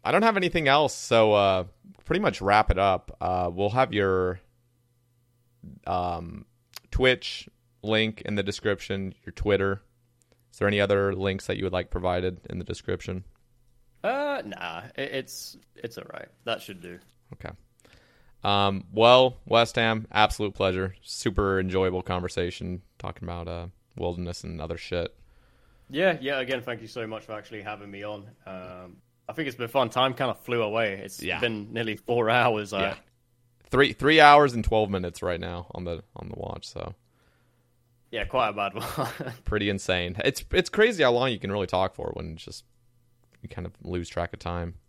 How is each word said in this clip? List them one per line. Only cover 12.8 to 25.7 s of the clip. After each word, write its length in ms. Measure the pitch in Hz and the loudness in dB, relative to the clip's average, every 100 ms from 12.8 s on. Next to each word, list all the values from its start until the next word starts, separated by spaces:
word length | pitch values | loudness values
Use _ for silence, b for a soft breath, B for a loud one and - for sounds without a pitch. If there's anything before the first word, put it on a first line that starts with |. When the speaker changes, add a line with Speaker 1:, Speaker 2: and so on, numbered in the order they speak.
| - 92 - 92 - _ _ _ _ _ _ _ | -6 -6 -6 -10 -12 _ _ _ _ _ _ _
Speaker 2:
Uh, 380 | 196 269 294 277 | -4 -2 -4 -6
nah, 380 | 104 - 87 85 110 - | -8 -10 -10 -10 -12 -8
it, 140 | 135 | -6
it's, 440 | 135 131 - - - _ - | -6 -8 -14 -16 -20 _ -14
it's 200 | 120 - | -12 -12
all 60 | - | -14
right. 160 | - - _ | -16 -16 _
That 160 | - 113 | -6 -6
should 200 | - 92 | -8 -14
do. 180 | 87 87 _ _ _ | -14 -16 _ _ _
Speaker 1:
Okay. 160 | - 82 - _ _ b b b b b b | -16 -14 -16 _ _ b b b b b b
Um, 400 | 101 101 101 98 90 | 0 2 2 0 -4
well, 440 | 101 117 127 127 127 - | 6 10 10 8 0 2
West 300 | 117 117 - | 4 4 2
Ham, 300 | 113 110 107 | 0 0 0
absolute 420 | 101 107 - 104 | 4 4 4 -4
pleasure. 400 | - 95 92 95 - | 0 0 0 -4 -8
Super 560 | - - 120 95 101 95 | -14 -4 -2 0 2 2
enjoyable 420 | 92 92 92 90 | 0 2 0 0
conversation 800 | - 90 87 - 87 - 90 90 _ _ | -4 -4 -4 -4 -4 -4 -8 -10 _ _
talking 260 | - 90 | -12 -10
about, 240 | 90 87 85 | -10 -10 -8
uh, 180 | 85 87 _ _ - | -10 -12 _ _ -6
wilderness 480 | 87 87 87 87 | -6 -4 -8 -10
and 160 | 80 82 | -12 -10
other 160 | 82 85 | -8 -10
shit. 380 | - 90 82 - - _ _ _ _ | -6 -6 -6 -10 -20 _ _ _ _